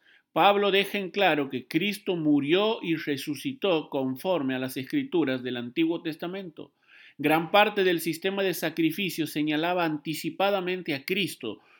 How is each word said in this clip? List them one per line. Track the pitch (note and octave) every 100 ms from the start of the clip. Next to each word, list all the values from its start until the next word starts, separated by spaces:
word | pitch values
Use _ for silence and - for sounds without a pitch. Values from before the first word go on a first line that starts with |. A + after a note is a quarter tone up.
| _ _ _
Pablo | D#3+ F#3+ G3+ G3+
deja | F#3+ F#3+ G3+
en | F#3
claro | G3+ F#3 D3+ C3+
que | B2+ -
Cristo | D#3+ G3+ G3+ - F3
murió | D3+ C#3+ C#3 F3+ G#3+ A3+
y | F#3 D#3
resucitó | - C#3 D#3 C#3 C#3 C3 G3+ D#3+ D3+
conforme | C#3+ C3 C3 F#3 F3 C3 C3
a |
las | B2+ C#3
Escrituras | C3 D3 C3+ F3 C3+ C3
del | B2 B2
Antiguo | A#2+ E3 E3 E3
Testamento. | E3 D3+ F3 F#3+ F#3 - - _ _ - - -
Gran | C#3+ D#3 E3
parte | G3+ G#3+ G#3
del | F#3 E3+
sistema | E3 D#3 G3 G3
de | G3
sacrificio | E3+ E3 D#3 D#3+ D#3 F#3+ D#3 D3
señalaba | D#3 D3+ D3+ E3+ F3+
anticipadamente | E3 D3+ E3 D3 D#3+ D#3+ G3 G3 F3+ F#3 E3+
a | C#3
Cristo | - G3 E3 - A2+ G2 _